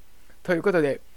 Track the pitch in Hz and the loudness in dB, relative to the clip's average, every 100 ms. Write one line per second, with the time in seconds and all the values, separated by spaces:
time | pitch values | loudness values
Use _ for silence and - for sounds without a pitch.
0 | - - - - - 170 202 180 147 131 | -16 -16 -16 -8 0 2 4 4 4 2
1 | - | -6